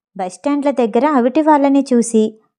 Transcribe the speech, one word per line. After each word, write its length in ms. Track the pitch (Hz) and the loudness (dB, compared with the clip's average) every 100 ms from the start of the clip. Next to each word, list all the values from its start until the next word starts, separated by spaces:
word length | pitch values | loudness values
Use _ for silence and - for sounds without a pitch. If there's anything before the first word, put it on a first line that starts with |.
| _ 196 | _ -12
బస్టాండ్ల 540 | 185 - 285 285 285 | -12 -8 -4 -2 -2
దగ్గర 360 | 262 226 233 294 | -2 -2 0 0
అవిటి 360 | 277 247 311 | 2 0 0
వాళ్ళని 420 | 311 294 277 277 269 | 2 2 2 0 2
చూసి 460 | 240 226 220 214 - _ | 0 0 0 0 -4 _